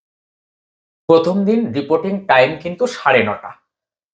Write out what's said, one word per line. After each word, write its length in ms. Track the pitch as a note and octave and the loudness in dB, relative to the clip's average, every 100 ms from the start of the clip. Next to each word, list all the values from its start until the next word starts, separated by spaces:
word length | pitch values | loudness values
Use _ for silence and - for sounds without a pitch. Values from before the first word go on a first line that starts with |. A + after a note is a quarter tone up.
| _ _ _ _ _ _ _ _ _ _ - | _ _ _ _ _ _ _ _ _ _ 2
প্রথম 380 | E3 E3 F#3+ G3 | 4 4 0 0
দিন 280 | A3+ A3+ | 0 -2
রিপোর্টিং 520 | B2+ C#3 D#3 F#3+ G3 - | -4 -2 -2 -2 -6 0
টাইম 320 | C3 C3 D#3 | 2 2 0
কিন্তু 280 | F3 F3 A#3+ | -10 -4 -6
সাড়ে 360 | - D3 B2+ | -2 0 2
নটা, 280 | G#2 G2+ - - _ _ _ _ _ | 0 -4 -10 -20 _ _ _ _ _